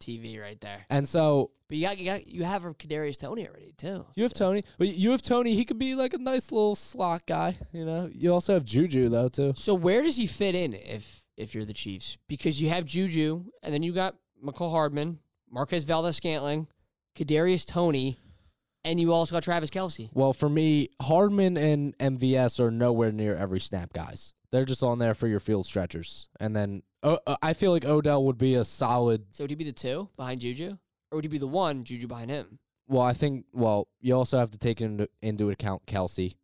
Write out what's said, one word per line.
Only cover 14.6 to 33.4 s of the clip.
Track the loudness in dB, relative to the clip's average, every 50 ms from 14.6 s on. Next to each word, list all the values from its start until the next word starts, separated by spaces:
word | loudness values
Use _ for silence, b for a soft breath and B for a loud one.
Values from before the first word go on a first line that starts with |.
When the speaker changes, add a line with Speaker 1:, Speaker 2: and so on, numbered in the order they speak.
| -4 0
Speaker 1:
Hardman, | 2 2 2 2 0 -2 -4 -4 -6 -10 _ _ _ _ _ 0
Marquez | 2 2 2 0 0 0 0
Valdes-Scantling, | 2 2 2 2 0 -2 0 0 0 0 0 0 0 0 -2 -2 -6 _ _ _ _ _ _ _ _ _
Kadarius | -6 0 2 2 4 4 4 2 2 0
Toney, | -2 0 2 2 4 4 2 0 -2 -4 b b b b b b b b _ _ _ _ _ -4
and | -2 0 2
you | 4 4
also | 4 4 2 2 0
got | -2
Travis | -2 0 -2 -2 -2 -4
Kelce. | -4 -4 -6 -6 -6 -10 -12 -4 0
Speaker 2:
Well, | 2 4 4
for | 4 2 0 2
me, | 2 2 4 4 4 4 2 0 _ -6
Hardman | 0 4 4 6 6 6 4 4 4 4 4 2
and | 4 4 4 2 0 -2 -2 -2
M | 0 0 2
V | 2 2 2 4
S | 4 4 2 2 2
are | 2 2
nowhere | 2 2 2 4 4 4 2 2
near | 2 0 0 0 0
every | 0 -2 -2 -2 -2
snap | -2 -4 -4 -6 -6 -6
guys. | -8 -8 -8 -8 -12 -14 -16 -16 -18 _ _ _
They're | 0 0 2
just | 0 0 0
on | 0 0 2 2
there | 2 0
for | 2 0 0 0
your | 0 0
field | 0 0 0 0 -2
stretchers. | -2 -2 -2 -2 -2 -6 -8 -10 -10 -10 -12 -12 -14 -10 -6
And | -6 -2 -2
then, | -2 -2 -2 -4 -8 -12 _ _ _
uh, | 0 0 0 0 0
uh, | -4 -4 -2
I | -2 -2
feel | 0 0 2 2
like | 2 2 2
Odell | 2 2 2 4 4 2 4 4
would | 2 2 2
be | 2 4 4
a | 4 2
solid | 0 -2 -2 0 2 2 4 4 4 2 0 -2 -8
Speaker 1:
So | -12 -10 -8
would | -8
he | -6
be | -8 -8
the | -8
two | -8 -6 -6 -4 -4 -6 -8 -10 _
behind | -12 -10 -8 -8 -6
Juju? | -6 -6 -6 -6 -8 -10 -10 -14 _ _ _ _ _ _
Or | -6
would | -6 -4
he | -4
be | -4 -4
the | -4
one, | -2 0 0 0 0 -2 -4 -8
Juju | -10 -10 -10 -10
behind | -10 -10 -10 -8 -6
him? | -6 -8 -8 -12 -18 -20 _ _ _ _ _ 0
Speaker 2:
Well, | 2 4
I | 4 4
think, | 2 2 0 -2 -2 -4